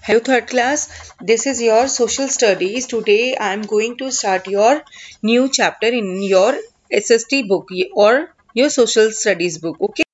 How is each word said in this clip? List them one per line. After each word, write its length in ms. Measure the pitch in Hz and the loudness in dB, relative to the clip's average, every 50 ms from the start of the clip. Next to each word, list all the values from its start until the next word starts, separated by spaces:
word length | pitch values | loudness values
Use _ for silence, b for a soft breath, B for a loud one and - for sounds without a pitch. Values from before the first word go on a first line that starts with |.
| - | 0
Hello 160 | - 214 226 | 2 2 2
third 280 | 233 240 262 240 226 - | 2 2 0 0 0 0
class, 640 | 247 254 240 254 285 294 - - - - - - - _ | -2 -2 0 0 -2 -4 -6 -8 -12 -18 -20 -20 -20 _
this 240 | - 180 226 226 - | 0 0 0 2 2
is 160 | 277 269 233 | -4 -4 0
your 260 | 233 226 220 220 247 269 | 2 2 4 4 2 2
social 400 | - - 240 220 - - 269 269 | 0 0 0 0 0 -4 -4 -4
studies. 600 | - - - 214 190 185 185 190 208 254 254 - | -2 0 2 2 2 2 0 -4 -4 -6 -6 -4
Today 480 | - 226 202 - 202 214 240 254 254 | -6 -4 0 2 2 2 2 -2 -2
I 180 | - 214 202 185 | -4 -4 -4 -4
am 80 | 208 | -4
going 360 | 214 202 220 208 208 233 240 240 | -6 -2 -2 -2 -2 -2 -6 -8
to 140 | 269 269 | -10 -8
start 360 | 262 - - 208 190 185 185 196 | -6 -4 -2 -2 -2 -2 -2 -4
your 340 | 196 196 208 226 277 302 311 B B B B B B B | 0 2 4 4 4 2 -2 B B B B B B B
new 260 | - 214 233 240 254 269 | -2 0 2 2 2 2
chapter 380 | 269 - 226 170 - - - | 0 0 0 0 -2 -2 -2
in 380 | 226 240 247 214 190 180 190 196 | -2 0 -2 -4 -4 -6 -4 -2
your 340 | 190 190 185 190 226 269 - 440 - _ _ _ _ | 2 4 4 4 4 0 -2 -6 -14 _ _ _ _
S 200 | - - 208 - | -4 -2 2 2
S 140 | 233 233 226 | 0 0 0
T 180 | - - 277 247 | 0 -2 -2 0
book 240 | 196 196 170 156 - 185 180 - - - | 0 -2 -2 -2 -6 -6 -6 -6 -4 2
or 400 | - 208 208 233 269 320 - _ _ _ _ _ | 2 4 4 4 2 0 -4 _ _ _ _ _
your 160 | 226 254 302 | 0 0 2
social 400 | - - 240 220 - 226 220 220 | 4 2 2 2 4 2 2 2
studies 480 | 214 - - 214 190 170 170 180 160 165 | 2 -2 -2 -2 0 0 -2 -6 -6 -6
book, 180 | 160 165 151 - | -8 -8 -6 -4
okay? 220 | - 208 - - 320 _ | -6 -6 -2 -4 -6 _